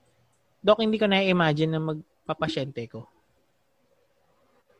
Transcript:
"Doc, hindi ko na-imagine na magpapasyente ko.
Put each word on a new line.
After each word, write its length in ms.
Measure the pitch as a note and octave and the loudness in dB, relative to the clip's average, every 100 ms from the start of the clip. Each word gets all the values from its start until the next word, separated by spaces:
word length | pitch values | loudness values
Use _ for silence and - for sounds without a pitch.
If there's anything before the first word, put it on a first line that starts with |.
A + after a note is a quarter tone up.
| _ _ _ _ _ _ | _ _ _ _ _ _
"Doc, 160 | G3+ G#3+ | 2 2
hindi 160 | A3 G#3+ | 2 0
ko 80 | G#3+ | 2
na-imagine 600 | F#3+ F#3+ F3+ D#3+ D3 D#3+ | 2 2 2 2 2 0
na 160 | D#3+ | -2
magpapasyente 1040 | D#3 D#3 - _ - D#3 D#3 D#3+ C3 B2+ A#2 | -4 -6 -12 _ -10 -6 -4 -4 -8 -8 -12
ko. 160 | A2 - _ _ _ _ _ _ _ _ _ _ _ _ _ _ _ _ | -14 -18 _ _ _ _ _ _ _ _ _ _ _ _ _ _ _ _